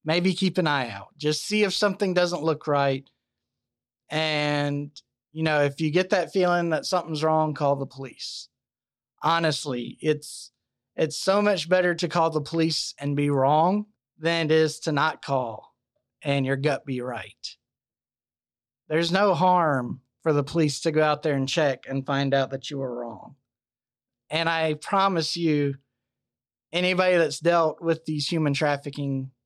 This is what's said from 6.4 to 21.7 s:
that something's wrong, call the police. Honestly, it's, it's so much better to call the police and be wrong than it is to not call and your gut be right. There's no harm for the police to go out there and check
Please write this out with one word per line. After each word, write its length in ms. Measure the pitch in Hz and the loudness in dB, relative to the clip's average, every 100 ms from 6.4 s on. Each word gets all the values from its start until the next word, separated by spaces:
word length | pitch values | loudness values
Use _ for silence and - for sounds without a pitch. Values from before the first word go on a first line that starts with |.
| 180 175 170 | 2 2 0
that 140 | 156 135 | -2 0
something's 380 | 180 165 156 | -2 -2 -2
wrong, 300 | 160 156 156 | 0 2 0
call 240 | 147 143 139 | 0 0 0
the 80 | 135 | -4
police. 640 | 135 131 - - - - _ _ _ _ _ _ _ | -10 -14 -12 -14 -14 -16 _ _ _ _ _ _ _
Honestly, 760 | 151 170 165 143 147 123 120 - | 0 2 2 0 -4 -6 -8 -4
it's, 500 | 156 151 - - - _ _ _ _ - | -2 -2 -4 -18 -20 _ _ _ _ -4
it's 200 | 160 - | -4 -2
so 240 | - 202 | 0 2
much 280 | 208 185 156 | 2 0 2
better 260 | 185 180 170 | 2 2 0
to 140 | 170 | -2
call 200 | 180 165 | 0 0
the 120 | 151 | 0
police 520 | 139 165 160 160 - - | -2 0 0 -2 -6 -6
and 160 | 143 143 | -4 0
be 140 | 143 | 0
wrong 560 | 139 135 151 170 208 208 _ _ _ | 2 4 4 4 2 -4 _ _ _
than 300 | 160 170 160 | -2 0 2
it 40 | |
is 280 | 160 156 - | 4 4 0
to 100 | - | -2
not 300 | 147 156 143 | 0 0 -2
call 520 | - 135 123 107 - _ _ _ _ _ | -2 -2 -2 -8 -14 _ _ _ _ _
and 240 | 147 139 131 | -2 0 0
your 100 | 135 | 0
gut 300 | 151 135 139 | 0 -2 -4
be 160 | 127 | -6
right. 560 | 123 117 107 - - - _ _ _ _ _ _ _ _ _ _ _ _ - | -6 -8 -12 -14 -16 -16 _ _ _ _ _ _ _ _ _ _ _ _ -4
There's 240 | 156 170 | -2 0
no 220 | 185 202 | 2 2
harm 680 | 160 185 180 160 135 123 139 _ _ | 4 4 4 4 0 -2 -8 _ _
for 80 | 165 | 0
the 100 | 147 | 0
police 360 | 139 165 151 - | 0 0 0 0
to 100 | 165 | 0
go 120 | 151 | 2
out 180 | 151 147 | 2 2
there 140 | 156 139 | 0 0
and 120 | 131 | 0
check 360 | - 147 | 0 0